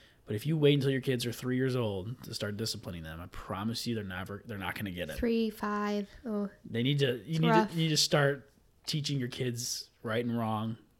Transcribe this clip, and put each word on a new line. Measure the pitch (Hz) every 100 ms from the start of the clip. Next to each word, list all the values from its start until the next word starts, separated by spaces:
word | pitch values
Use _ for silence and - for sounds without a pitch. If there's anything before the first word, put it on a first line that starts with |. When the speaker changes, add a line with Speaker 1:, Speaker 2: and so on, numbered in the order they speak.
| - _ -
Speaker 1:
But |
if | 107 143
you | 160
wait | 143
until | 143 139
your | 131
kids | 135 123 120
are |
three | - 127 127
years | 131 123
old | 110 98 107 127
to | -
start | - 104 104
disciplining | 113 104 110 87
them, | 80 80
I | 87
promise | - - 95 110 117 123
you |
they're | 113
never, | 98 92 98 101 113
they're | 101
not | 90
gonna | - 104
get | 175 175
it. | -
Speaker 2:
Three, | 240 226 220
five, | 214 208 208 208 208 202 - 240
oh. | 208 202 - -
Speaker 1:
They | 113
need | 127 143
to, | 135 123
you | 101
Speaker 2:
It's | 160
Speaker 1:
need | 160
to, |
Speaker 2:
rough. | 220 214
Speaker 1:
you | 165
need | 160
to | 151
start | - 151 139 143 - _ _ _ -
teaching | 156 147 143
your | 123
kids | - 127 117 123 - - _
right | 117 113
and | 120 117
wrong, | 110 107 113 117 -